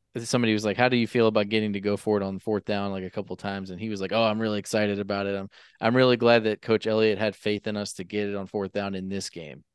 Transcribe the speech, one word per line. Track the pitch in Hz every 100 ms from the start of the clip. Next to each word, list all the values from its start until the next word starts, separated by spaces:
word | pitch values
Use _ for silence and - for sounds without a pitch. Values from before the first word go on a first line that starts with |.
| _ 120
somebody | 117 123 117
was | 107 107
like, | 98
"How | 127
do | 123
you | 113
feel | 123 113
about | 107 104
getting | 110 107
to | 101
go | 101 101
for | - 104
it |
on | 98 95
fourth | - 104 -
down, | 101 101
like, | 95
a | 92
couple | - 95 92
times?" | 101 98 95
And | 90
he | 110
was | 101
like, | 95
"Oh, | 110
I'm | 113 107
really | 110 104
excited | 95 110 104 101
about | 101 98 98
it. | 98
I'm, | 98 - - -
I'm | 110 127
really | 127 120
glad | 120 117 110
that | 107
Coach | - 110 113
Elliott | 110 110 98
had | 107 -
faith | 107 104 110
in | 104
us | 101
to | -
get | 90 104 101
it | 101
on | 95
fourth | 107 95
down | 101 98 95
in | 95
this | 98 -
game." | 87 78 65 -